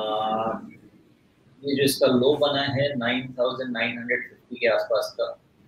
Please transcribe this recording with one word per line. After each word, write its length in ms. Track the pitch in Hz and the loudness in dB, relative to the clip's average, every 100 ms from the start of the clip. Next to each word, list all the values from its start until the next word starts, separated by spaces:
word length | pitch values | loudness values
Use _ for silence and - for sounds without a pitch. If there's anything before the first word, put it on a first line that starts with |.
| 107 104 - 110 - 104 - - - - _ _ _ _ _ _ | -2 -2 -2 -2 -2 -6 -10 -20 -20 -20 _ _ _ _ _ _
ये 120 | 139 139 | -4 2
जो 60 | |
इसका 240 | 139 - 135 | 2 4 4
लो 300 | 123 131 147 | 6 4 4
बना 260 | 147 139 | 2 0
है 340 | 139 131 143 131 | 0 0 0 0
नाइन 380 | 117 127 127 127 | -2 -2 -4 -2
थाउजेंड 320 | 123 123 127 | -2 -2 -6
नाइन 280 | 117 120 120 | -4 -4 -4
हंड्रेड 300 | 120 123 - | -4 -4 -4
फिफ्टी 280 | - _ 120 | -16 _ -2
के 100 | 117 | 2
आसपास 500 | 107 107 110 - - | 2 2 -2 -2 -4
का, 200 | - - _ _ | -6 -6 _ _